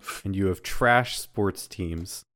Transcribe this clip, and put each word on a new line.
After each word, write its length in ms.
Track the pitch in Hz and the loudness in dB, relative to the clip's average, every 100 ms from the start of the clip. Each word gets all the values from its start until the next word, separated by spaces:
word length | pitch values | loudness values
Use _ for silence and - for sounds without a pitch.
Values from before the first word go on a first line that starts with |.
| - - | -12 -8
And 120 | 104 95 | -4 0
you 100 | 95 | 0
have 140 | 90 | 0
trash 580 | - - 123 120 123 - | -2 2 6 6 4 -4
sports 480 | - - 98 - - | -6 0 0 0 -10
teams. 580 | - 87 82 87 - - | -8 -6 -6 -8 -12 -16